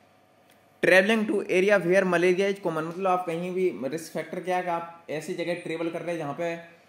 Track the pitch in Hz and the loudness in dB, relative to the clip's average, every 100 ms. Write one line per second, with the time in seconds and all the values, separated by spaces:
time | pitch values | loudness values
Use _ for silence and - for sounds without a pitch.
0 | _ _ _ _ _ _ _ _ 160 185 | _ _ _ _ _ _ _ _ 6 6
1 | 202 226 214 208 - 180 190 202 170 190 | 6 2 2 -2 0 2 4 4 4 2
2 | 185 170 185 185 196 196 175 160 160 170 | 4 4 4 4 0 -2 -4 -4 -6 -4
3 | 190 180 170 165 180 180 180 95 131 165 | 0 0 -2 -6 -4 -2 -2 -2 -6 -8
4 | - 170 151 180 170 180 175 170 170 - | -8 -10 -8 -8 -4 -2 -2 -4 -6 -14
5 | - 147 156 175 165 170 156 160 170 165 | -10 -8 -6 -6 -4 -6 -6 -6 -4 -6
6 | 160 170 143 143 170 170 - - | -6 -6 -6 -6 -6 -6 -12 -20